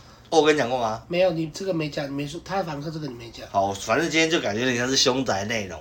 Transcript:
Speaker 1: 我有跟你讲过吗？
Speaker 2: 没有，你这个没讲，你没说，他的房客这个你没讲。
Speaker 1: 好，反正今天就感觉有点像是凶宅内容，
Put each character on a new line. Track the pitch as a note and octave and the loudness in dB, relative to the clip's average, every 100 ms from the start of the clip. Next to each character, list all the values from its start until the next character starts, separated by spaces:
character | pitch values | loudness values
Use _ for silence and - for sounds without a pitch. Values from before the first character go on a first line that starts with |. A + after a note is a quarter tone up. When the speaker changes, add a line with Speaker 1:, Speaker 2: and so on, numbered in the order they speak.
| - - - | -20 -20 2
Speaker 1:
我 | D#3+ | 4
有 | |
跟 | D3+ D3+ | 6 4
你 | |
讲 | A#2 | 2
过 | B2 | 0
吗？ | A2 A2+ - | -2 -4 -4
Speaker 2:
没 | F3 | 2
有， | F#3 | 2
你 | E3 D#3+ | 2 -4
这 | D3 F#3+ | -6 -4
个 | |
没 | E3+ D3+ | -2 -2
讲， | D#3 C#3 | -4 -6
你 | |
没 | C#3 C#3+ | -6 -6
说， | D#3+ | -10
他 | - F#3+ | -6 -4
的 | |
房 | E3 C#3+ | -4 -6
客 | D3 | -8
这 | D#3 | -8
个 | D3 | -10
你 | |
没 | A#2 A#2 | -10 -14
讲。 | - - | -14 -4
Speaker 1:
好， | G2+ G2 | 0 0
反 | G2 A2 B2+ | -2 0 2
正 | E3+ | 2
今 | D#3+ | 2
天 | D#3+ | 4
就 | D#3+ | 2
感 | A#2 G#2 | 0 0
觉 | |
有 | B2+ | 0
点 | A#2+ | 0
像 | B2+ | 0
是 | C3+ | 4
凶 | C3+ B2+ | 4 2
宅 | B2+ G2 G#2 | 0 -2 -2
内 | A2+ F#2+ | -4 -4
容， | D#2 | -10